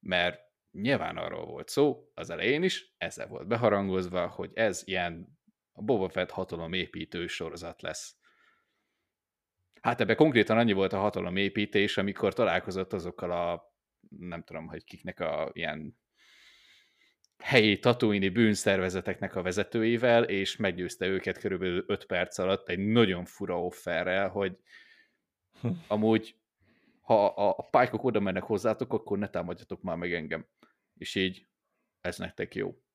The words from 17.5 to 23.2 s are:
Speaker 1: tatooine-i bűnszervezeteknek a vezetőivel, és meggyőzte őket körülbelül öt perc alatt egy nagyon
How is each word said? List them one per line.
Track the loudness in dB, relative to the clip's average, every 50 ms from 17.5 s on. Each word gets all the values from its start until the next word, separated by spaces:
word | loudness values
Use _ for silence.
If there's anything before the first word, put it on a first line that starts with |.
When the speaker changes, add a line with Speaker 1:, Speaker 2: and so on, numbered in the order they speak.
| 6 8 8 8 4 4
Speaker 1:
tatooine-i | 4 4 4 4 4 2 4 4 2 2
bűnszervezeteknek | 4 4 4 6 4 4 2 2 2 4 2 0 -2 -4 -4 -4 -6 -4 -6 -6 -4
a | -4
vezetőivel, | -4 -2 0 -2 -2 -2 0 0 2 2 2 2 4 6 6 6 6
és | 4 0 -2 -2 -2 -4
meggyőzte | -2 -2 -2 0 -2 -6 -8 -4 -4 -2
őket | 0 0 0 -2 -4 -6 -4
körülbelül | -4 -4 -4 -2 -2 -2 -2 -2 -2
öt | -2 -4 -4 -2
perc | _ -2 -2 -2 -2 -2 -2
alatt | 0 0 0 -2 -2 -6
egy | -4 -2
nagyon | 0 2 6 6 6 6 4 -2